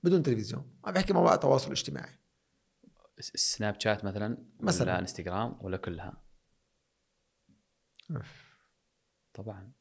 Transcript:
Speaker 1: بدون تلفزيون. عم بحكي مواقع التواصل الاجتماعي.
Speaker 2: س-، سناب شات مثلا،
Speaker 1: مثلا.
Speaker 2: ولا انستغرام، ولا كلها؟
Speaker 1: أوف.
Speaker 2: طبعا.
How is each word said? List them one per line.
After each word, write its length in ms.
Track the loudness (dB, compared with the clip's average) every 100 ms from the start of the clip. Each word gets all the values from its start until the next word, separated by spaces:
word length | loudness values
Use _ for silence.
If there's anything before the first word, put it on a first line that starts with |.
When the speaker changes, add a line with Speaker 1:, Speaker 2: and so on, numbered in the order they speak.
Speaker 1:
بدون 200 | 4 4
تلفزيون. 540 | 4 0 -2 -8 -10 -12 -2
عم 80 |
بحكي 200 | -2 2
مواقع 200 | 4 6
التواصل 340 | 6 6 4 2
الاجتماعي. 520 | -6 -6 -10 -12 -20 _ _ _ _ _ _ -20 _ _ _
Speaker 2:
س-، 120 | -12 -2
سناب 440 | 0 0 -2 0
شات 260 | 0 0 -2
مثلا، 320 | -4 -4 -6 -10 _
Speaker 1:
مثلا. 320 | 0 2 2
Speaker 2:
ولا 80 | 0
انستغرام، 580 | -2 -6 -4 -4 -4 -6
ولا 160 | -6 -6
كلها؟ 460 | -6 -8 -10 -14 -20 _ _ _ _ _ _ _ _ _ _ _ _ _ _ _ _ _ -10
Speaker 1:
أوف. 360 | -10 -10 -18 -20 _ _ _ _ _ _ _ _
Speaker 2:
طبعا. 380 | -16 -14 -14 -18 _